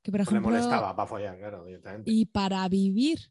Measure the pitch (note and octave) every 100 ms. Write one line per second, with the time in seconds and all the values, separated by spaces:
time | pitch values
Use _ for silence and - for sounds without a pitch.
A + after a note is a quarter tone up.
0 | - G3 G3+ G#3 G3 A#3 A#3+ A#3+ G2+ F#2+
1 | G2 A2 G2+ F#2 G#2 G2 F2 F#2 G2 G#2
2 | A2 A3 G3+ G#3 G3 F#3+ F#3+ F#3+ G3 G3
3 | C#4+ E4 -